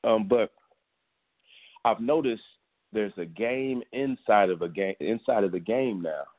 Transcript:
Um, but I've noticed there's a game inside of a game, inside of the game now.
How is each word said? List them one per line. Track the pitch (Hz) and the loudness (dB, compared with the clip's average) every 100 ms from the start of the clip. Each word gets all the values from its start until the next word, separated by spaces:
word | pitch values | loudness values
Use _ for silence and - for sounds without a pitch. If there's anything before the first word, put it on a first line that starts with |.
Um, | 107 113 98 | 4 2 4
but | 120 104 _ _ _ _ _ _ _ _ _ _ - - - | 2 2 _ _ _ _ _ _ _ _ _ _ -20 -20 -2
I've | 117 107 | 0 0
noticed | 117 156 135 113 - _ _ _ _ | 0 0 0 -4 -10 _ _ _ _
there's | 107 104 92 | -4 -4 -4
a | |
game | 85 82 113 131 131 123 - | -10 -4 -4 -2 -2 -4 -6
inside | 127 139 127 - 107 95 | -4 -4 -4 2 4 4
of | 87 | 2
a | 85 | -4
game, | 82 95 - | -2 -4 -2
inside | 76 113 - 117 | -4 -2 0 2
of | 98 | 2
the | 90 | -2
game | 82 120 131 98 | -2 -2 -2 -2
now. | 85 73 71 | -6 -8 -10